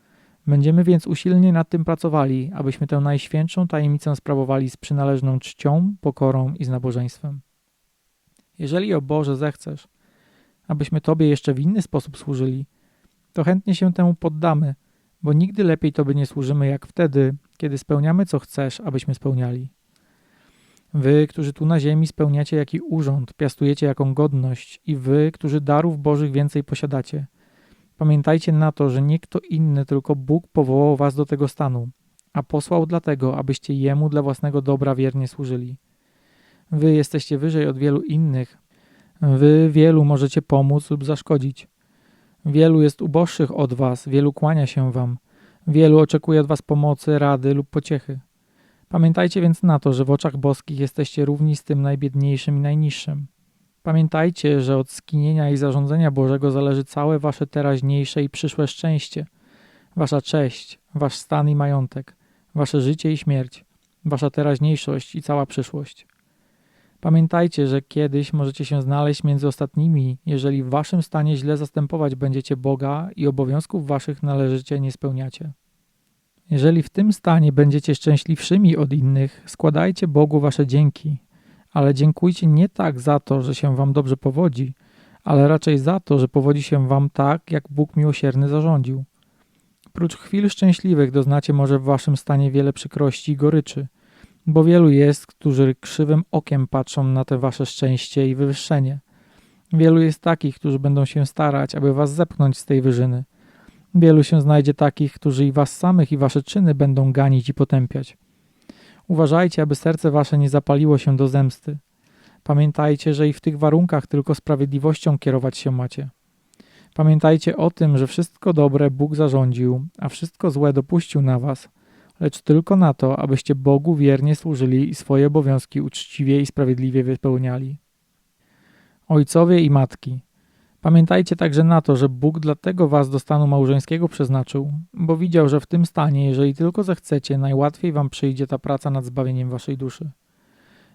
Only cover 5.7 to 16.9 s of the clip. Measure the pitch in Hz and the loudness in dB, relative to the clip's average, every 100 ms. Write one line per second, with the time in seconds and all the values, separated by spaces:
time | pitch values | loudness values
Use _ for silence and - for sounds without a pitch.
5.7 | 156 185 202 151 - 135 131 131 160 127 | 0 0 -4 -6 -2 0 0 -2 -4 -6
6.7 | 127 127 120 123 - 147 139 - _ _ | -4 -4 -4 -6 -8 -14 -14 -18 _ _
7.7 | _ _ _ _ _ _ _ _ - 147 | _ _ _ _ _ _ _ _ -12 -6
8.7 | 170 208 170 135 151 143 135 147 - - | -4 -2 -4 -2 -2 -2 -4 -4 -6 -12
9.7 | 147 _ _ _ _ _ _ _ _ - | -16 _ _ _ _ _ _ _ _ -8
10.7 | 151 143 156 - 160 151 143 - 131 151 | -6 -4 -4 -2 2 2 2 -2 -2 0
11.7 | 214 - 135 - 135 - 131 131 131 139 | -2 -2 -6 -6 -12 -8 -4 -4 -6 -10
12.7 | _ _ _ _ _ _ - 160 185 202 | _ _ _ _ _ _ -4 0 0 0
13.7 | 180 185 175 175 170 165 151 170 151 151 | 0 0 2 2 0 -4 -2 0 0 -2
14.7 | 139 _ _ _ _ 151 151 185 202 185 | -6 _ _ _ _ 0 2 2 0 0
15.7 | 160 156 147 139 143 139 147 131 143 139 | 0 -2 -2 -2 -2 -4 -4 -4 0 0
16.7 | 139 - | -2 -6